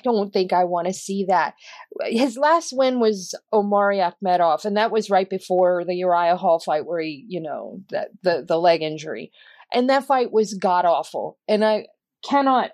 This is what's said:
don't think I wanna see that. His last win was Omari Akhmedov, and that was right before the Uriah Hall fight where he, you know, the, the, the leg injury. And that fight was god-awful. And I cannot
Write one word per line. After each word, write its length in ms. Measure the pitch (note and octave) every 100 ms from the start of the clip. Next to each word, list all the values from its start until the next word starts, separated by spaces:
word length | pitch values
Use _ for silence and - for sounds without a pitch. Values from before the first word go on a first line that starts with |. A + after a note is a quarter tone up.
don't 300 | B3+ A3 G3+
think 180 | G3+ F#3
I 120 | F3+
wanna 300 | F3+ F3 F3
see 320 | F#3+ - G3 F#3
that. 280 | F3+ D3+ - - - - -
His 360 | - A3+ C4+ A#3
last 360 | D4 E4+ E4 B3+
win 240 | C4 B3
was 360 | A3 G3 F3 - _
Omari 440 | A3 G3+ G3+ G3+ G3
Akhmedov, 680 | F3 - F#3+ F3 E3+ D3+ G#3+
and 120 | G3+
that 140 | A3
was 200 | A3 G#3
right 180 | F#3+ F#3+
before 560 | F#3+ - F3+ F3+ F3+ F3
the 100 | F3+
Uriah 420 | F3+ F3 F3 F3+
Hall 220 | F#3 E3
fight 280 | - D#3 D3
where 140 | E3+
he, 220 | D#3+ C#3 A#2+
you 120 | F3
know, 420 | D#3 A#2+ G#2 D#3 -
the, 180 | C#3+ - -
the, 200 | F#3 E3+ F3
the 100 | E3
leg 240 | F3 E3
injury. 500 | D#3 D#3 D#3 A2+ - _ - - -
And 180 | B3 B3+
that 160 | C4+ C4+
fight 260 | B3+ A#3+
was 240 | A3 G#3+ G3
god-awful. 840 | F#3+ F3+ F3 D3 D#3+ C3+ G#2 - -
And 160 | G#3+
I 220 | G#3+ G#3+ - _ _ _ -
cannot 440 | C#4 C4+ B3+ F3+